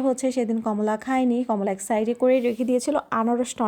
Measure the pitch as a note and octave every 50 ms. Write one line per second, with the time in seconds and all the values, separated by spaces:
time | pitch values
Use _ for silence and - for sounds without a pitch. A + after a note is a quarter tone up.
0 | C4 C4 B3 C4 C4+ C4 B3+ B3+ A#3 A3 A3+ A3+ A3 A3 G#3+ G#3 G#3+ G#3+ G#3+ G#3+
1 | - C4 C4 C4 C4 A#3+ A#3 B3 B3+ B3 G#3+ G3 G3 G3+ F#3+ F#3+ - - A3+ G#3+
2 | A3 A#3 A#3 - B3+ B3+ C4 C4 A#3 A#3+ A3 A#3 B3 B3 B3 B3 - D4+ D4+ -
3 | - - - A3+ A3+ A#3 A#3+ A#3+ B3 B3 - - A3+